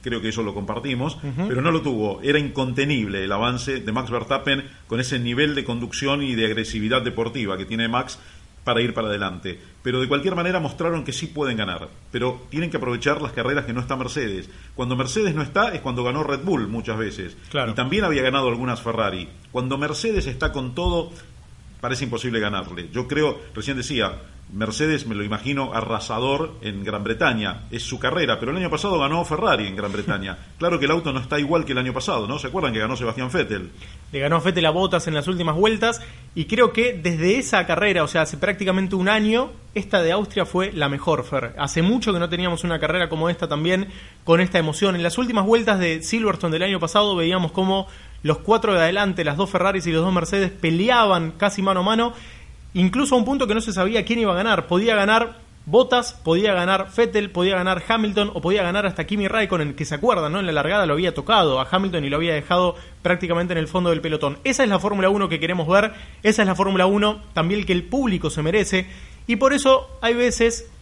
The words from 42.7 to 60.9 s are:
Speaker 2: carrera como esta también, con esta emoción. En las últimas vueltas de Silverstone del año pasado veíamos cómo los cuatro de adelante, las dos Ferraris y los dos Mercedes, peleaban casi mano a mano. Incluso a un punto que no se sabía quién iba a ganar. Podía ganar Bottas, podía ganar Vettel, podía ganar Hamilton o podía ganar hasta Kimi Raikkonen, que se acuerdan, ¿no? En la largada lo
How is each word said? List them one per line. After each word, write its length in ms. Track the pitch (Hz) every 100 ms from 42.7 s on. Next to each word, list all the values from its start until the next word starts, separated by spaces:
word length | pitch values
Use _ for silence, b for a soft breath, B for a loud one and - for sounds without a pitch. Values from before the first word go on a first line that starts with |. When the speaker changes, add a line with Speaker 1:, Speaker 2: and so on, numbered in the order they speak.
| 165
Speaker 2:
carrera 280 | 151 175 170
como 220 | 160 165
esta 180 | 170 160
también, 400 | 147 160 185 196 B B B
con 180 | - 165
esta 160 | 185 185
emoción. 380 | 156 151 196 180
En 80 |
las 140 | 170 170
últimas 260 | 247 220 196
vueltas 340 | 226 226 196
de 220 | 175 160
Silverstone 520 | 165 226 220 175 170
del 100 | 160
año 160 | 185 190
pasado 360 | 165 208 208 185
veíamos 360 | 165 185 170
cómo 360 | - 190 196 190 B B B
los 160 | 147 156
cuatro 340 | - 226 226
de 60 | 185
adelante, 440 | 165 190 202 175
las 140 | 156 143
dos 120 | 190
Ferraris 340 | 185 185 190 165
y 60 |
los 120 | 160
dos 80 | 175
Mercedes, 360 | 185 165 196 185
peleaban 840 | - 160 165 214 247 214 180 160 160
casi 240 | 202 196
mano 200 | 190 185
a 20 |
mano. 300 | 185 226 240 233 B B B B -
Incluso 420 | - 185 233 285 254
a 20 |
un 80 | 220
punto 220 | 277 247
que 80 | 220
no 60 |
se 120 | 220
sabía 320 | 190 190 226 -
quién 140 | 233
iba 120 | 220
a 20 | 175
ganar. 320 | 214 196 -
Podía 280 | 175 226 214
ganar 440 | 196 220 233 - - - -
Bottas, 480 | 202 254 247 240
podía 400 | - - 165 208
ganar 340 | 185 175 190 190 -
Vettel, 340 | 226 202 202
podía 240 | 180 185 185
ganar 280 | 180 185 -
Hamilton 440 | 226 214 202 208
o 80 | 190
podía 220 | 156 208
ganar 220 | 180 185 196
hasta 200 | 170 156
Kimi 220 | 208 196
Raikkonen, 460 | 220 202 180 147
que 120 | 139 147
se 80 | 147
acuerdan, 360 | 220 269 151
¿no? 80 | 180
En 60 | 190
la 40 |
largada 340 | 151 147 202
lo 80 | 180